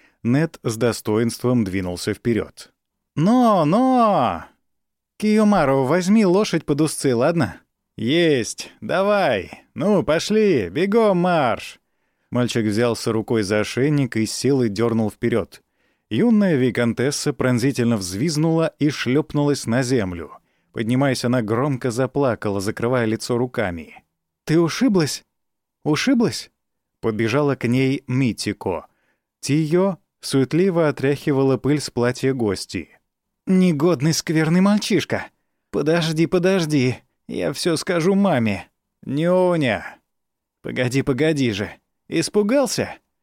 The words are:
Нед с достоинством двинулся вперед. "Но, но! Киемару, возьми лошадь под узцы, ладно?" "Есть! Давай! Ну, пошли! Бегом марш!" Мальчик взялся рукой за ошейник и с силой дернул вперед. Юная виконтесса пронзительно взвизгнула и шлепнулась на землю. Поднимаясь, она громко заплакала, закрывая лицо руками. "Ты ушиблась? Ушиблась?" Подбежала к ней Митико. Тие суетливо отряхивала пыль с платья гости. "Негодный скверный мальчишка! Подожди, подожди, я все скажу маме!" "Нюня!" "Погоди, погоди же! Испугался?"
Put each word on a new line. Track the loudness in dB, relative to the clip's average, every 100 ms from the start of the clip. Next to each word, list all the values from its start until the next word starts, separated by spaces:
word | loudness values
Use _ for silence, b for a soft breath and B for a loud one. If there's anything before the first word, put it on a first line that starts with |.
| b b
Нед | -2 0 0 -4
с | -6 -2
достоинством | -2 -2 -2 0 0 -2 0 0
двинулся | 0 -2 -4 -6 -6
вперед. | -4 -2 -2 -4 -12 -20 _ _ _ _ -2
"Но, | 2 4 4 4
но! | 2 2 2 2 2 2 0 -2 -10 _ _ _ _ _ _ -4
Киемару, | 0 4 4 4 4 2
возьми | 2 0 4 4
лошадь | 4 4 2 -2
под | 0 0
узцы, | 0 0 0
ладно?" | 2 2 0 -2 -4 _ _ _ -8
"Есть! | -2 0 2 2 -2 -8 -16 -14
Давай! | -4 -2 0 2 2 0 -4 -14 _
Ну, | -4 0 0
пошли! | 2 -2 0 2 2 2 0
Бегом | -2 0 2 4 2
марш!" | 2 2 0 -2 -6 -20 _ _ _ _ _
Мальчик | -2 0 0
взялся | 0 0 0 -2 -2
рукой | -4 -2 -2
за | 0 0
ошейник | -2 -2 0 0 0 -2
и | -4
с |
силой | -2 0 2 0
дернул | 0 0 0 -2
вперед. | -2 -2 -2 -4 -10 _ _ _ _ _
Юная | 0 4 4 4
виконтесса | 2 0 0 -2 0 -2 -2 -4
пронзительно | -2 0 2 0 0 0 0
взвизгнула | -4 -4 -4 -2 0 0 -2 -2
и | -2
шлепнулась | -2 -2 -2 -2 -2 0 -2 -2
на | -2
землю. | 0 0 -2 -6 -12 -16 _ _ _
Поднимаясь, | -6 -2 0 0 0
она | 0 -2
громко | 0 -2 -2 -2 -4
заплакала, | -2 -2 0 -2 -2 -4 -4
закрывая | -4 -4 -2 0 0
лицо | -2 -2 -2
руками. | -2 -2 -4 -6 -12 -20 _ _ _ _
"Ты | -2 0
ушиблась? | 0 0 0 2 0 -4 -14 _ _ _ _ _
Ушиблась?" | -2 0 2 2 0 -2 -12 _ _ _ _ _
Подбежала | -4 0 0 2 0 0
к | 0
ней | 0 0 -2 -4
Митико. | -2 0 -2 -6 -4 -4 -6 -8 _ _ _ _ _
Тие | -2 -2 0 0 0 -4 _ _
суетливо | -2 0 2 2 0 2 0
отряхивала | 0 -2 -2 0 2 2 2
пыль | 0 -2
с | -2
платья | -2 -2 0 -2
гости. | 0 -2 -2 -6 -10 -10 _ _ _ _ _ 0
"Негодный | 2 4 2 2 2 0
скверный | 0 0 0 2 2
мальчишка! | 4 2 0 -2 0 -4 -6 _ _ _ _
Подожди, | -2 0 0 0 0 0
подожди, | 2 2 0 2 2 0 -2 _ _ -12
я | -6 -4
все | -2 -2 -2
скажу | -2 -2 0
маме!" | 2 2 2 0 -2 -8 _ _ _
"Нюня!" | -8 -2 0 2 2 2 0 -2 -4 -18 _ _ _ _ _ _
"Погоди, | -8 -4 -2 0
погоди | 0 0 0 0 -2
же! | -2 -6 -10 _ _ -6
Испугался?" | -4 -2 0 2 2 0 -2 -4 -8 _ _